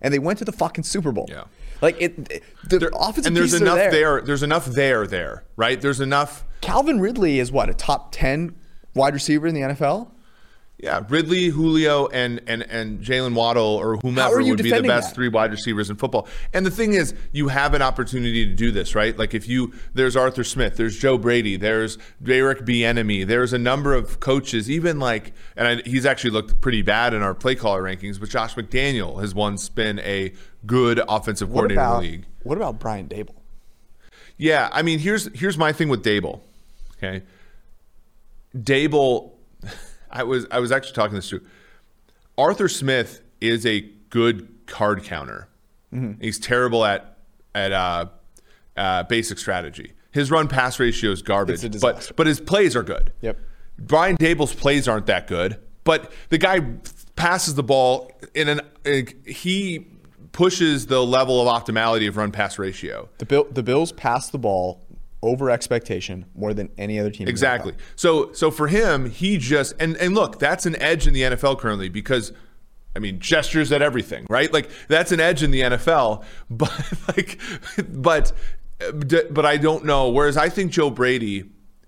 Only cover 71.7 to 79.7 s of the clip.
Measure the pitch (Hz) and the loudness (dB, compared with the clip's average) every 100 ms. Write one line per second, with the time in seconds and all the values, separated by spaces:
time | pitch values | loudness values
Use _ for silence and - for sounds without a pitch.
71.7 | 104 92 95 104 127 101 - - - - | -4 -4 -6 -2 0 -2 -10 -20 -20 -20
72.7 | - - 123 104 92 - 156 143 160 131 | -20 -10 -6 -6 -6 0 0 2 0 2
73.7 | 147 147 123 - 64 73 117 151 151 143 | 2 2 0 -4 -8 -2 0 2 0 -2
74.7 | - - 156 175 170 165 156 151 131 127 | -8 0 2 2 2 2 2 4 4 4
75.7 | 120 - 160 117 92 - - - 113 147 | 2 4 4 4 0 -6 -14 -10 -2 -2
76.7 | - - - - - - - - 180 - | -2 -8 -6 -4 -2 -4 -6 -12 -12 -10
77.7 | - 202 139 147 156 143 - - - - | -8 -8 -2 2 4 4 2 0 -4 -8
78.7 | - 90 147 139 165 - 151 151 147 156 | -10 -8 -6 0 2 2 2 2 4 2